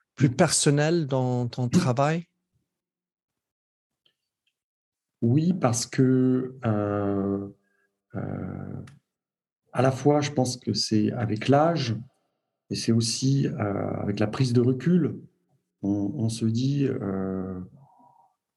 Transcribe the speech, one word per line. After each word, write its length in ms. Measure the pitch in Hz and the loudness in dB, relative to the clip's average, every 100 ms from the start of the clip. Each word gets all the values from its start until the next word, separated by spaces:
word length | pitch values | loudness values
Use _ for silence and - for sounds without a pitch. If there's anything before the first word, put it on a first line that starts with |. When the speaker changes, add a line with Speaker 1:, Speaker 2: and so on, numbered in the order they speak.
| _ - | _ 2
Speaker 1:
plus 120 | 135 | 2
Speaker 2:
Mm. 80 | 120 | 4
Speaker 1:
personnelle 720 | 156 - 156 143 151 170 135 | 2 4 2 2 2 0 0
dans 420 | 131 127 123 120 | 0 0 0 -2
ton 160 | - | -4
Speaker 2:
Mm. 60 | 123 | 0
Speaker 1:
travail ? 560 | 170 135 120 143 170 - _ _ _ _ _ _ _ _ _ _ _ _ _ _ _ _ _ _ _ _ _ _ _ _ _ _ _ _ - | 2 2 0 0 0 -6 _ _ _ _ _ _ _ _ _ _ _ _ _ _ _ _ _ _ _ _ _ _ _ _ _ _ _ _ -2
Speaker 2:
Oui, 320 | 117 143 170 | 2 4 2
parce 320 | 180 127 117 - | 0 0 -2 -4
que, 680 | - 131 131 131 127 127 131 117 | 2 4 4 2 0 -2 -4 -2
euh, 840 | 104 104 101 101 101 98 98 101 - _ _ _ _ _ | 0 0 -2 -2 -2 -2 -4 -6 -14 _ _ _ _ _
euh, 60 | 98 98 50 50 50 50 50 - - _ _ _ _ _ _ _ | -10 -8 -8 -8 -10 -12 -12 -14 -20 _ _ _ _ _ _ _
à 80 | - | 0
la 120 | 131 | 0
fois, 280 | 127 143 147 | 2 2 2
je 100 | 143 | 2
pense 280 | - 123 - | -2 -2 -4
que 160 | 113 | -4
c'est 360 | 98 - 107 107 | -4 0 0 0
avec 360 | 123 110 104 - | -2 -4 -2 2
l'âge 480 | 143 165 160 117 110 - _ _ _ _ _ - | 4 4 0 -2 -4 -8 _ _ _ _ _ -10
et 80 | 101 | -6
c'est 160 | - | 0
aussi, 540 | 117 113 - 135 139 - | 2 2 0 0 2 0
euh, 440 | - 104 101 101 - | -2 -4 -2 -4 -4
avec 180 | 104 104 | -4 -2
la 60 | 107 | -2
prise 260 | - 127 | 0 2
de 80 | 120 | 4
recul, 580 | 120 127 170 175 127 92 - _ _ _ _ - | 4 2 2 2 2 -4 -14 _ _ _ _ -6
on, 320 | 101 101 101 107 | -2 -2 -2 -2
on 120 | 113 | -4
se 160 | - | -2
dit, 420 | 113 117 135 143 135 | -2 0 0 0 0
euh, 720 | - 98 95 95 95 95 92 92 - - _ - _ _ _ _ | -2 -4 -4 -4 -4 -6 -8 -12 -18 -20 _ -20 _ _ _ _